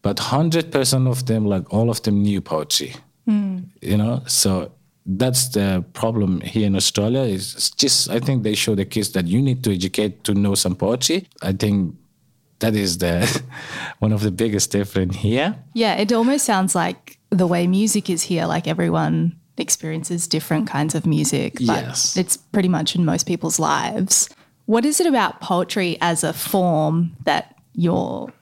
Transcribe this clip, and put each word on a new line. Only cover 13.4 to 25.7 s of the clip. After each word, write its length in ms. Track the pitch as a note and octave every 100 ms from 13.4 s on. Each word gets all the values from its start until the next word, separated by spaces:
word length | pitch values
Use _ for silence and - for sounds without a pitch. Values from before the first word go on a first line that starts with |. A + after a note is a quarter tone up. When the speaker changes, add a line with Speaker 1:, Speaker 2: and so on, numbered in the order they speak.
| - - -
Speaker 1:
<laughs> 280 | - - -
one 120 | G#2+
of 100 | G#2
the 100 | G#2+
biggest 400 | F#2 A2+ G#2 -
difference 440 | G2+ G2 G2 F2+ F#2
here. 380 | G#2 B2 D#3+ - -
Speaker 2:
Yeah, 220 | A3+ A3 F3
it 160 | G#3
almost 340 | A#3 A#3 C#4+ -
sounds 300 | F#3+ F#3+ F3+
like 420 | F3 - - - _
the 180 | F3+ F3+
way 200 | F3 F3
music 420 | F#3+ G#3+ G#3 -
is 140 | E3
here, 220 | - E3+ E3+
like, 220 | E3 E3
everyone 680 | E3 E3+ E3+ D#3+ E3 E3 - _ -
experiences 720 | - - D#3+ D#3+ E3+ F3 -
different 400 | D#3 - D#3 C#3+
kinds 280 | C#3 D#3 D#3+
of 100 | E3
music, 480 | D3+ D3+ C#3 - - A#2+
but 180 | - B2
Speaker 1:
Yes. 320 | - - F#3
Speaker 2:
it's 180 | F3+ -
pretty 300 | _ G#3 F3+
much 260 | E3 - F3
in 100 | D#3+
most 200 | F3 -
people's 320 | E3+ D#3+ D3+
lives. 720 | D3+ D3 - - F#3+ - - - _ _ -
What 180 | A3+ C#4+
is 140 | D4+
it 80 | F4
about 320 | C4 F#3+ -
poetry 580 | - F3+ F3